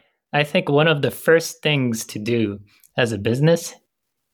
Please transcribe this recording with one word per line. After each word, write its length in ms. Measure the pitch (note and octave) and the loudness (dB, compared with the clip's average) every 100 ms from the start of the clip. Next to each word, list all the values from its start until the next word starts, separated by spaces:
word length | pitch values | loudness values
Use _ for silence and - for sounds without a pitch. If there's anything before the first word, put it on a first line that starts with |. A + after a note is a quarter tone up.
| _ _ _ | _ _ _
I 120 | D3 | -2
think 240 | D3 F#3 F3+ | 0 -2 2
one 200 | C#3+ D#3+ | 2 4
of 120 | D3 | 2
the 80 | C3+ | -2
first 520 | - - E3 E3 - | -2 2 2 2 -4
things 420 | D3+ C#3+ B2 A2+ - | -2 0 0 -4 -8
to 120 | A2 | -8
do 420 | G#2+ A#2+ G#2 G2+ - _ _ - | -2 0 0 -4 -14 _ _ -2
as 140 | A#2 | -2
a 60 | G#2 | -2
business 560 | A2 B2+ D#3 E3 - - _ _ _ _ _ | -2 2 2 2 -2 -16 _ _ _ _ _